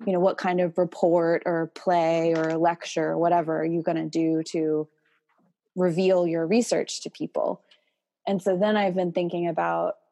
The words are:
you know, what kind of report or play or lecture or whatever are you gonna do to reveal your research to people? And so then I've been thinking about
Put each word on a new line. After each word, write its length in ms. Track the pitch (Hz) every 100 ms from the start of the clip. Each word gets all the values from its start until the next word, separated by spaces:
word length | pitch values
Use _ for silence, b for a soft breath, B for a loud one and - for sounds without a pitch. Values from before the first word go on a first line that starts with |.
| -
you 60 |
know, 80 | 180
what 180 | 190 180
kind 220 | 185 180
of 180 | 180 170
report 680 | 175 - 175 170 165 170 -
or 260 | 170 160 -
play 580 | - 175 165 165 165 165
or 220 | 160 160
lecture 480 | 170 170 - - 156
or 60 | 160
whatever 400 | 170 175 160 160
are 40 | 160
you 160 | 170
gonna 240 | 160 165 160
do 380 | 160 160 160 160
to 400 | 170 156 156 156 _ _ _ _ _ _ _ _ 180
reveal 500 | 180 165 190 185 175
your 180 | 165 165
research 560 | 220 226 180 - -
to 60 | -
people? 520 | - - - - 180 b b b b _ _ -
And 140 | 196
so 160 | 202 180
then 180 | 214 214
I've 200 | 196 185
been 180 | 180
thinking 340 | 180 175 175 170
about 480 | 165 170 170 175 - _